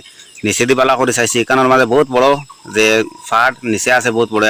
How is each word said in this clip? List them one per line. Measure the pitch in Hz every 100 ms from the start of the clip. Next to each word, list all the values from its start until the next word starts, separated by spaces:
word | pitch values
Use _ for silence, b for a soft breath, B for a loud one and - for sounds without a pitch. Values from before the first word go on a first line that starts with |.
| - B B B 107
নিচে | 101 127
দিয়ে | 131
বালা | 131 127
করে | 127 120
চাইছি। | 117 123
এখানের | 113 131 127
মাঝে | 131 123
বহুত | 127 135 123
বড় | 135 143 143 - - 101
যে | 110 110 110 - -
ফাট | 113 123 123 123
নিচে | 104 - 123
আছে, | 120 113
বহুত | 117
বড় | 107 107